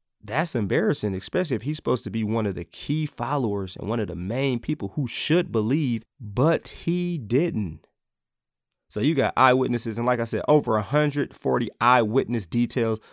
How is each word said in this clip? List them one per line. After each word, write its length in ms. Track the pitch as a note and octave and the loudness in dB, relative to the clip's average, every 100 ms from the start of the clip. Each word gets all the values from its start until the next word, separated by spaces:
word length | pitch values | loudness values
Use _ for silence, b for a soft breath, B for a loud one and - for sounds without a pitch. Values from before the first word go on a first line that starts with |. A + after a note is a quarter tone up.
| _ _ | _ _
That's 320 | G#2 A#2+ E3+ | -6 -4 -2
embarrassing, 640 | A#2+ G2+ B2+ G#3+ D#3 G#2 F#2 | -2 0 2 2 0 -2 -4
especially 400 | - E3 E3+ A#2 | -2 -2 -2 -2
if 60 | |
he's 140 | A#2 D#3 | -4 -6
supposed 280 | - B2+ | -2 -2
to 60 | - | -2
be 120 | G#2+ | -4
one 240 | G#2+ A2+ G#2+ | -2 0 -2
of 80 | |
the 100 | F2+ | -4
key 420 | F2 - - D3+ D3+ | -8 -12 -4 -2 -2
followers 680 | - A#2+ C#3+ A#2 G2+ F#2 | -4 -4 0 0 -2 -4
and 140 | - G2 | -6 -4
one 100 | A#2 | -2
of 80 | G2+ | -4
the 80 | |
main 460 | E2+ F2+ A#2+ C#3 A#2+ | -4 -4 -2 0 0
people 320 | - D3+ G2 | -2 -4 -4
who 140 | - B2+ | -4 -4
should 420 | - - E3 - | -4 0 2 2
believe, 540 | A2+ G#2+ D3+ C#3 A#2 - _ | 0 2 0 0 -2 -4 _
but 480 | G#2+ G2+ D3 D#3+ - | -8 0 2 2 -2
he 500 | - - F3 F3 E3+ | -6 -2 0 -2 -4
didn't. 720 | G#2 A#2+ F3 G#2+ F#2+ D#2 _ _ _ _ _ _ _ _ _ _ _ | -2 0 0 -2 -4 -8 _ _ _ _ _ _ _ _ _ _ _
So 120 | G#2 | -2
you 160 | B2 D3 | 0 2
got 160 | G#2+ - | 2 4
eyewitnesses, 600 | B2+ C3 B2 A#2+ A#2 A2 | 6 6 2 0 -2 -2
and 80 | A#2+ | 0
like 140 | A#2+ | 0
I 40 | |
said, 180 | A#2 G#2 - | 0 -2 4
over 300 | D3+ B2 G#2+ | 4 4 0
a 60 | |
hundred 520 | G2+ D3 D3+ C#3 C#3 | 2 0 0 0 -6
forty 340 | - C3+ B2+ A#2 - | -4 -2 0 -2 0
eyewitness 640 | A#2+ B2+ A2 B2 - A#2+ F#2+ | 4 6 4 2 0 -2 -2
details 540 | A#2+ A#2+ - A2+ A2 B | 0 0 0 0 -2 B